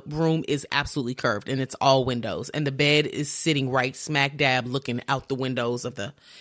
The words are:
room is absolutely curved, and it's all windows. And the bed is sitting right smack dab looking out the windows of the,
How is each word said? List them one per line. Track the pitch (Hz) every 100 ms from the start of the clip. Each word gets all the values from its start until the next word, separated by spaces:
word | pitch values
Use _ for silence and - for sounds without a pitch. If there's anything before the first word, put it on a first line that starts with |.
| 143
room | 151 160 160 -
is | 143 -
absolutely | 139 143 147 120
curved, | 131 123 104 -
and | 135
it's | 131 -
all | 139 135
windows. | 127 120 110 85 123
And | 151 143
the |
bed | 135 147 151 147
is | - 147
sitting | - 165 143 131
right | 131 127 -
smack | - 147 139 143
dab | 139 127 123
looking | 131 127 120 -
out | 135 -
the |
windows | 135 131 123 120 123
of | - -
the, | 101 - - -